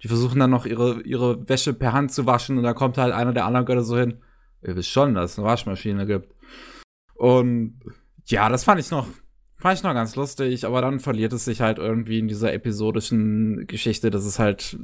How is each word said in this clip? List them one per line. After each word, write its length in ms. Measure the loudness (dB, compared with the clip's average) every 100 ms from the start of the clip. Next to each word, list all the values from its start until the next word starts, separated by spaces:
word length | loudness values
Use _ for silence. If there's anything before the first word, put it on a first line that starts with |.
die 60 | -2
versuchen 320 | 0 2 4
dann 120 | 4
noch 140 | 4 0
ihre, 360 | 0 0 0
ihre 480 | -4 0 0 0 0
Wäsche 240 | 0 0
per 180 | 0 0
Hand 220 | 2 0
zu 120 | 0 2
waschen 320 | 2 2 -2
und 60 |
da 100 | 0
kommt 240 | 0 0 0
halt 140 | 0
einer 200 | 0 0
der 120 | 0 0
anderen 200 | 0 2
Götter 180 | 0
so 140 | 0 0
hin, 240 | 0 -2 _ _ _ _
„Ihr 160 | -8 -6
wisst 140 | 0
schon, 240 | 2 4 2
dass 180 | -2
es 60 | -2
eine 80 | 0
Waschmaschine 580 | 0 -2 -6 -4 -4 -2
gibt.“ 280 | -2 -4 -18 -20 -20 -20 -20 -20 _ _ 0
Und 680 | 4 4 4 0 -2 -8 -20 -20 _ _ -2
ja, 200 | 2 2
das 160 | 2
fand 160 | 4 2
ich 120 | 2
noch, 160 | -4 -6 -10 -20 _ _ -4
fand 200 | 0 0
ich 40 |
noch 100 | 0 0
ganz 200 | -2 -2
lustig, 500 | -6 -2 -2 -2 -2
aber 160 | 0
dann 180 | 0 -2
verliert 340 | -2 -2 0
es 100 | -2 -4
sich 140 | 0
halt 180 | 0 0
irgendwie 400 | -2 -2 -2 -2
in 80 | -2
dieser 240 | -2 -2
episodischen 1120 | -2 -4 -2 -2 -2 0 0 2 2 0 -2 -6
Geschichte, 420 | -4 -2 0 0
dass 120 | 0
es 140 | -2 0
halt 380 | 0 0 -4 -10